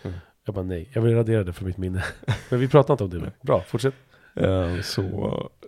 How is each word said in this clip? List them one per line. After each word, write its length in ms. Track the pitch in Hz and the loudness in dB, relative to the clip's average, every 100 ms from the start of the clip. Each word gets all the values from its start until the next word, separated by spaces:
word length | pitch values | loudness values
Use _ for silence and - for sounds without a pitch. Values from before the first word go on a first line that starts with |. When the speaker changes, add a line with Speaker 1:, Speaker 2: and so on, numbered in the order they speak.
Speaker 1:
Mm. 140 | 101 90 - _ - | -10 -10 -14 _ -8
Speaker 2:
Jag 100 | 101 | -6
bara, 100 | 92 | -4
nej, 260 | 90 82 | -6 -4
jag 100 | - | 0
vill 120 | 117 117 | 2 4
radera 300 | 113 110 92 | 4 2 0
det 80 | |
från 160 | 85 95 | -4 -6
mitt 80 | 92 | -4
minne. 260 | 92 90 - - - | -4 -2 -4 -6 -4
<laughs> 240 | 107 - | -4 0
Men 100 | 123 | 0
vi 80 | 131 | 6
pratar 260 | 143 131 143 | 6 6 2
inte 100 | 98 | 0
om 60 | |
det 60 | 87 | -4
nu. 60 | |
Speaker 1:
Nej. 100 | 82 - | -8 -8
Speaker 2:
Bra, 180 | 131 123 | 0 0
fortsätt. 340 | - 123 131 131 _ _ _ - | 0 -2 -2 -4 _ _ _ -2
Speaker 1:
Eh, 460 | 95 92 87 90 | 0 2 0 -2
så 720 | 95 - 95 95 - - - _ | -4 -4 -4 -2 -4 -4 -8 _